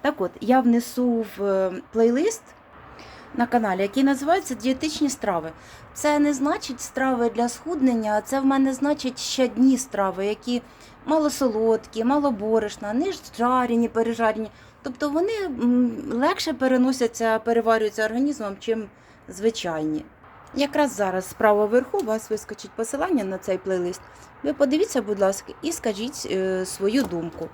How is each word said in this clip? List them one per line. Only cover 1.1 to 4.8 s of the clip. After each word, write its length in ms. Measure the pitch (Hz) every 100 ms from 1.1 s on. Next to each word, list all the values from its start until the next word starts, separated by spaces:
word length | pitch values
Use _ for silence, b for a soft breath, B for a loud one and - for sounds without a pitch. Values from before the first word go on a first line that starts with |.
| 233 208 -
в, 60 |
е, 380 | 202 190 190 185 -
плейлист 520 | 220 226 247 392 - - - - - - B B B B
на 140 | - 240
каналі, 340 | 240 220 185
який 220 | 202 262
називається 520 | 269 269 285 370 -
"Дієтичні 540 | 240 240 262